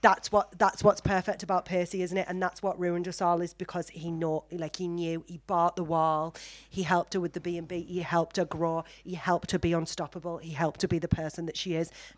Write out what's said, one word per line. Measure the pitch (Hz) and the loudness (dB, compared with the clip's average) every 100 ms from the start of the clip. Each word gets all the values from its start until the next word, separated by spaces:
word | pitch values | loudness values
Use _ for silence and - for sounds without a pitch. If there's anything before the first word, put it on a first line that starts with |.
that's | 220 190 - | 6 6 4
what, | 214 196 175 | 2 2 4
that's | 202 - | 4 6
what's | 208 202 | 6 6
perfect | - 196 180 185 | 4 2 0 -4
about | 185 185 - | 0 -2 0
Percy, | 180 175 196 | -2 0 -2
isn't | 180 185 | -2 -2
it? | - | -2
And | 180 | -2
that's | 185 - | -2 -2
what | 202 180 | -4 -2
ruined | 180 175 175 | 0 0 -2
us | 175 | 0
all, | 175 170 | 2 2
is | 175 | 0
because | - 180 180 165 | -6 -8 -6 -6
he | - 165 | -8 -6
know, | 165 165 156 - | -2 -2 -2 -4
like, | 175 156 - | -8 -8 -6
he | 185 | -4
knew, | 175 170 165 - | -2 -2 -4 -8
he | 175 - | -16 -2
bought | 185 170 175 | 2 2 2
the | |
wall, | 165 165 160 156 160 - - - - | 0 2 4 2 -2 -6 -16 -18 -12
he | - | -6
helped | 175 175 170 | 2 2 2
her | 196 | -2
with | 175 | -2
the | 175 | -4
B | 170 175 | -6 -6
and | 170 | -6
B, | 180 | -8
he | 170 180 | -4 -4
helped | 170 170 160 - | 0 2 2 0
her | 170 | -2
grow, | 160 165 165 165 - | 0 0 -2 -6 -14
he | - 175 | -10 -6
helped | - 175 - | 2 0 2
her | 180 | 0
be | 170 | 2
unstoppable, | 165 160 - 156 180 170 170 | 0 -2 -6 -8 -8 -8 -8
he | 165 | -8
helped | 147 160 - | -2 -2 0
her | - | 0
be | 170 | 0
the | 165 | 2
person | - 160 - 165 | 0 0 -4 -6
that | 156 | -6
she | - 160 | -4 -2
is. | 165 - - | -2 -6 -20